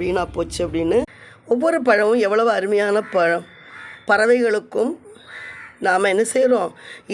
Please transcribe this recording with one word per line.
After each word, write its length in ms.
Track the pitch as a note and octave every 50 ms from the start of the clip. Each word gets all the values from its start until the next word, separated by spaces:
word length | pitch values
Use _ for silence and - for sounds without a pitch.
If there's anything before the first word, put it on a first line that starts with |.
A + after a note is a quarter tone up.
வீணா 220 | F3+ F3+ F#3 F#3 F3 - -
போச்சு 260 | F3 E3+ E3 - - F3
அப்படின்னு. 340 | E3 D#3+ E3 E3 E3 F#3+ B3 D4 - - - - - - - _ - A#3+
ஒவ்வொரு 260 | B3 D#4 E4 E4 D#4 A#3+ B3
பழமும் 340 | G#3 G#3 G#3 G#3+ A#3 B3 G#3
எவ்வளவு 240 | G3 G#3+ A3 A#3 A#3+ G#3 G3
அருமையான 420 | F#3+ G3+ G#3 G3+ G#3 G3+ G3+ G#3+ G#3 - -
பழம். 320 | F3+ E3+ E3+ E3+ F3 F3 - - - - - - - - - - - - -
பறவைகளுக்கும் 800 | G3+ G#3 A3 A#3 A#3+ B3 A#3 A3+ G#3 G#3 - - - G#3+ A3+ D4 E4+ - - - - - - - - - - - - - - - - - -
நாம 220 | F#3+ F3+ F#3 G3+ G3
என்ன 120 | F#3 G#3 A3+ A3 -
செய்றோம், 360 | B3+ C4 B3 B3 G#3 F3+ - - - - - - - - -